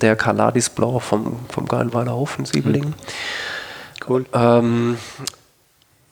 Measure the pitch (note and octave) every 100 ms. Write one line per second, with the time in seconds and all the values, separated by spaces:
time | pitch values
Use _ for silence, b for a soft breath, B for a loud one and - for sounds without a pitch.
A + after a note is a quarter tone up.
0 | A2 A2 A2+ G#2 A2 A#2+ - - A#2 B2
1 | - G#2+ A2+ A#2+ B2 - - B2 A#2+ A#2+
2 | B2 A#2+ D3 - C3+ D3 C#3+ C#3+ D3 D3+
3 | B B B B B B B B B B
4 | - B2+ C3 B2+ A#2 A#2+ A#2 A#2 A#2+ A#2
5 | B B C3+ - _ _ _ _ _ _
6 | _